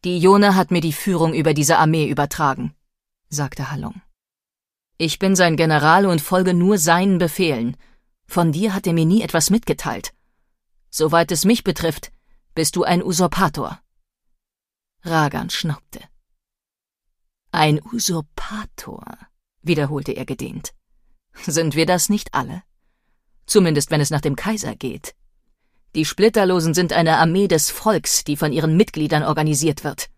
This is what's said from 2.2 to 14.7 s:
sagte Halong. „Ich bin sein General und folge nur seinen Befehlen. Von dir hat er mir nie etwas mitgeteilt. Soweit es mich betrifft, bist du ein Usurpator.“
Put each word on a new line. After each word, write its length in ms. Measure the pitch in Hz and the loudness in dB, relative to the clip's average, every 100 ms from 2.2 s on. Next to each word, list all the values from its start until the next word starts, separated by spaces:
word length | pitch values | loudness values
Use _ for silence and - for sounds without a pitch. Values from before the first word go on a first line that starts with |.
| 143 - 147 131 139 - _ _ _ _ _ | -4 -2 -2 -2 -8 -10 _ _ _ _ _
sagte 400 | 147 143 - 135 | -6 -6 -8 -10
Halong. 320 | 143 147 - _ _ _ _ _ _ _ _ _ _ | -10 -10 -14 _ _ _ _ _ _ _ _ _ _
„Ich 200 | 160 - | -4 0
bin 160 | 190 | 0
sein 220 | 185 175 156 | 4 4 4
General 480 | 160 156 151 175 | 2 4 4 4
und 160 | 202 170 | 4 0
folge 320 | 151 185 185 | 0 0 2
nur 240 | 180 180 208 | 2 2 2
seinen 400 | 156 170 196 185 | 2 2 2 2
Befehlen. 600 | 170 - 180 131 117 127 _ _ _ _ _ | 0 0 -2 0 -4 -8 _ _ _ _ _
Von 260 | - 170 | 0 0
dir 220 | 151 214 | 0 -2
hat 120 | 190 - | -2 -2
er 60 | |
mir 140 | 165 160 | 2 4
nie 160 | 202 | 2
etwas 260 | - 170 - | 2 -2 2
mitgeteilt. 640 | 156 - 143 - - - _ _ _ _ _ _ _ _ | 0 0 -4 -4 -8 -10 _ _ _ _ _ _ _ _
Soweit 420 | - 156 170 165 | -2 2 2 2
es 140 | 175 185 | 0 2
mich 180 | 233 | 2
betrifft, 480 | - 175 165 147 - - _ _ _ | 0 -2 -4 -6 -12 -20 _ _ _
bist 220 | - 156 180 | -4 -2 0
du 80 | |
ein 180 | - 175 | 0 0
Usurpator.“ 760 | 175 165 175 160 180 147 98 - _ _ _ _ _ _ _ _ _ | 0 0 0 2 -2 -2 -10 -10 _ _ _ _ _ _ _ _ _